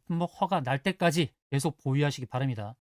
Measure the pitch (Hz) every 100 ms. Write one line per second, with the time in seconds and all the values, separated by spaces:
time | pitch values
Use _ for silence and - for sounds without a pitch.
0 | - 170 170 - 185 180 127 139 196 180
1 | 170 160 151 _ - 139 160 - 139 135
2 | 147 139 123 123 135 117 104 123